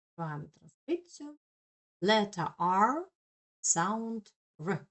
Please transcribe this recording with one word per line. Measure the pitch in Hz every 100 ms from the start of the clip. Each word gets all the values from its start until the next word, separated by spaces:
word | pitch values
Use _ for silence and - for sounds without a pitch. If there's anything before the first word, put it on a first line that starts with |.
Відкриваємо | _ - 160 147 -
транскрипцію. | _ - _ - 349 - - 294 294 _ _ _ _ _ _
Letter | 185 214 202 180 156 -
R, | 175 190 220 302 370 _ _ _ _ _
sound | - 247 185 220 226 226 - _ _ -
R. | 156 175 -